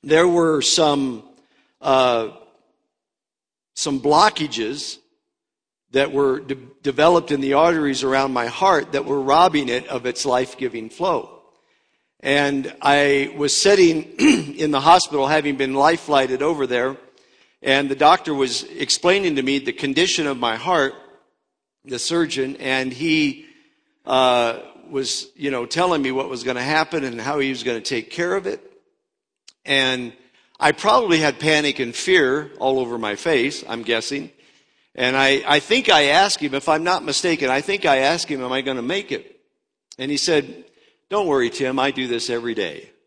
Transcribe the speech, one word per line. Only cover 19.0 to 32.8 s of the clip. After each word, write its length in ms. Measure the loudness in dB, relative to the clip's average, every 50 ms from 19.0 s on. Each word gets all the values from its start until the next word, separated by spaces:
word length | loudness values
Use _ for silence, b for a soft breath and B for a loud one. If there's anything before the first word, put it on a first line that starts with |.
| 2 2 2 2 2 0 0
to 60 | 0
me 160 | 0 0 -2 -2
the 140 | -2 -4
condition 560 | -6 -4 -6 -2 0 0 0 0 0 -2 -2 -4
of 100 | -4 -2
my 160 | -2 -4 -4
heart, 400 | -4 -2 0 0 2 0 0 -2 -10 -20 -20 -20 _ _ _ _ _ _ _ _ _ _ _ _ _ _
the 140 | -10 -8 -6
surgeon, 580 | -4 -2 0 0 0 0 -2 -4 -4 -4 -6
and 360 | -8 -4 -2 -2 -2 -2 -4
he, 540 | -6 -4 -2 0 2 2 2 0 -2 B B B B B B B B B B B B _ _
uh, 560 | -2 0 2 4 4 4 2 2 0 -2 -6 -12 -18 -20 -20 -20 -8
was, 400 | -6 -6 -4 -4 -6 -8 -10 -14 _
you 160 | -8 -6 -6
know, 160 | -4 -4 -6
telling 340 | -4 -2 0 0 2 0 0
me 120 | -2 -2
what 160 | -2 -4 -6 -6
was 160 | -8 -8 -6
gonna 180 | -6 -6 -4
happen 400 | -2 0 0 0 0 0 -4 -4
and 180 | -4 -4 -8 -6
how 180 | -6 -4 -4 -2
he 100 | -2 -2
was 140 | -4 -4 -4
gonna 160 | -4 -4 -4
take 300 | -6 -4 -6 -6 -6 -8
care 260 | -6 -6 -4 -2 -2
of 100 | -4 -4
it. 160 | -6 -10 -10 -12 -20 _ _ _ _ _ _ _ _ _ _ _ _ _ _ _ -20 _ _ _
And 480 | -2 0 0 2 0 -2 -4 -6 -10 -14 _ b b b b b b b b
I 120 | 0 0
probably 460 | 0 2 0 2 2 2 4 2 2 2
had 220 | 2 0 0 0
panic 400 | 0 0 2 2 2 0 -2 -2
and 140 | -6 -6 -6
fear 580 | -6 0 2 4 4 4 2 0 -2 -4 -10 -12 -4
all 200 | -2 -2 0
over 200 | 0